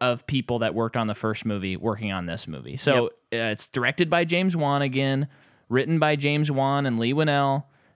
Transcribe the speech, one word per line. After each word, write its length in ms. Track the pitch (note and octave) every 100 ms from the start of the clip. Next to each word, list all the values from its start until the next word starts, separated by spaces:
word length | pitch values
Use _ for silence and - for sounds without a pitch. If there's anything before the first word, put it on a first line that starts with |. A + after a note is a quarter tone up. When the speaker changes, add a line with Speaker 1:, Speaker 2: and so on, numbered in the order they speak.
Speaker 1:
of 260 | B2 A#2 -
people 320 | D#3 D3+ A#2+
that 160 | A2 G2
worked 220 | A2+ B2
on 100 | A2
the 80 | G#2
first 300 | A2 G#2 A2+
movie 320 | G2+ F#2+ F#2
working 340 | A2+ G#2 G#2+
on 140 | F#2+ F2
this 240 | E2 -
movie. 260 | D2 A#1+ C#3
So, 340 | D3 C3 A#2 - _
Speaker 2:
Yep. 100 | A#2
Speaker 1:
uh, 100 | A2+
it's 180 | G#2+ -
directed 400 | C3 A#2+ - E3
by 160 | E3+ E3+
James 300 | F3 F#3 E3+
Wan 240 | C#3+ C#3+
again, 480 | C#3 C3 C#3 C3+ C#3+ - _ _ -
written 300 | B2 C#3 E3
by 160 | D3+ D3+
James 340 | D3 D3 D3+
Wan 340 | C3+ C3+ C#3+ C#3
and 140 | A2+
Leigh 140 | A#2
Whannell, 500 | C#3+ D#3 C#3+ C#3 C3+ - _ _